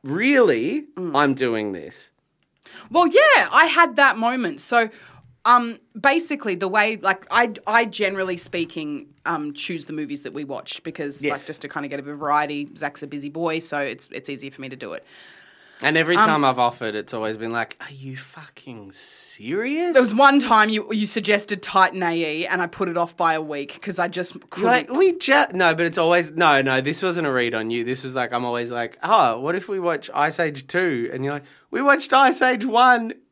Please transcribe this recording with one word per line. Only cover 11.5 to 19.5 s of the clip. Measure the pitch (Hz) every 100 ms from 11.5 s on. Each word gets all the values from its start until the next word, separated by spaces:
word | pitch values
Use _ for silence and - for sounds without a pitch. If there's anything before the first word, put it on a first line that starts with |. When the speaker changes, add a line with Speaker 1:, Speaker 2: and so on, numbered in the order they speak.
| 151
Speaker 2:
to | 143
kinda | 151 143
get | 139
a |
bit | 139
of | 147
variety. | 147 147 147 147 143 -
Zach's | 147 143
a | 143
busy | 143 143
boy, | 156 170 160
so | 160 147
it's, | 139 120 -
it's | - -
easier | 135 135
for | 135
me | 131
to | 127
do | 110
it. | 80 _ - - - - _ _ _
Speaker 1:
And | 139 160
every | 160 180
Speaker 2:
Um, | 214
Speaker 1:
time | 156
I've | 139 127
offered, | 120 117 113
it's | 104 98
always | 117 110 110
been | 113
like, | 117 110 -
"Are | - 139 135
you | 131
fucking | - - 151 - - 117 98
serious?" | - - - - - 110